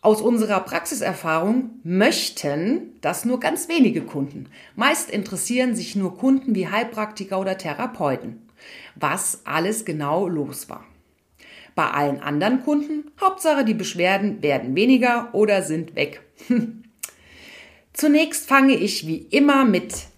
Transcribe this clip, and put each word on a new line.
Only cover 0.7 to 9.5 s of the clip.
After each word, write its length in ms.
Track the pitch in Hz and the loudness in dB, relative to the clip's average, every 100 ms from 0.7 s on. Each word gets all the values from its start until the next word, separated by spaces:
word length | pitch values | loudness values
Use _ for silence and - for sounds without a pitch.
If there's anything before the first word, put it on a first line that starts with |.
| - - 254 - 151 170 160 180 247 254 - | -6 -6 -4 -4 -4 0 0 2 0 -2 -10
möchten 1080 | 160 180 233 320 - - 147 147 185 320 - - | -2 2 4 2 -4 -6 -4 -2 0 -2 -4 -6
das 240 | 151 180 233 | -4 -2 -2
nur 140 | 254 | -2
ganz 300 | 311 349 - | -2 -4 -2
wenige 320 | 339 233 156 | 4 4 2
Kunden. 460 | - 147 139 - - - - - | -6 -6 -6 -8 -18 -20 -18 -2
Meist 360 | 254 320 - | 0 0 -4
interessieren 640 | 208 190 190 - 247 254 226 | -6 -6 -8 -2 0 0 -2
sich 200 | - 202 | -4 -2
nur 220 | 185 - | -4 0
Kunden 380 | 262 269 262 196 | 2 2 2 -2
wie 120 | 170 | 0
Heilpraktiker 720 | 202 226 214 214 - 190 190 | -2 -4 -6 -8 -8 -6 -4
oder 200 | 190 190 | -2 -4
Therapeuten, 840 | 165 143 240 - 151 127 - 113 - _ - - - - | -6 -6 -6 -2 -2 -2 -6 -14 -20 _ -20 -20 -20 -6
was 460 | 147 180 - - | -4 -2 -4 -8
alles 400 | - | -4